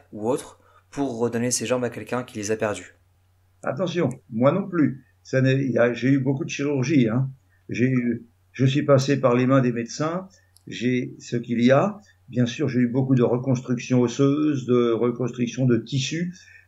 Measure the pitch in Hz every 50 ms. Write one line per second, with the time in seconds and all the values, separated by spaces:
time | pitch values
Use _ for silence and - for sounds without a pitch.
0 | - _ 113 104 107 120 143 - - - - _ _ _ _ _ _ _ - 143
1 | 139 131 117 113 120 113 117 117 120 123 120 - 117 110 127 123 123 113 - 107
2 | 107 - 123 123 120 - - 107 101 104 110 110 113 107 98 92 - - _ _
3 | _ _ _ _ _ _ _ _ _ _ _ _ - - 135 135 185 - 147 170
4 | 151 127 - - _ - 110 113 127 147 175 202 190 185 175 156 139 120 - -
5 | - _ _ _ - - 131 131 131 131 131 135 139 123 - 120 120 120 117 117
6 | 120 135 143 135 123 139 139 135 113 - - - 139 147 143 131 120 151 165 139
7 | 117 107 113 135 135 135 - - _ _ _ _ _ - - 104 123 131 131 123
8 | 120 120 107 - - - _ _ _ _ - - 135 135 135 147 139 139 139 131
9 | 135 143 139 135 135 120 120 127 127 127 135 135 123 123 113 117 117 - - -
10 | 151 160 170 190 190 - _ _ _ _ _ _ - - - 95 113 127 127 123
11 | 139 135 - - - - 120 120 117 117 120 113 120 123 135 147 185 214 208 -
12 | - _ _ _ _ - - 123 123 117 - 151 151 113 - 123 123 120 120 135
13 | 131 135 131 120 117 113 120 123 131 135 123 120 - - 123 120 - - 127 123
14 | 123 117 - - 139 139 143 151 151 151 139 131 131 123 123 120 120 117 113 107
15 | 120 123 120 120 127 113 - 123 123 117 - 127 131 123 120 113 - - 139 135
16 | 135 - 156 170 180 180 - - - - - - _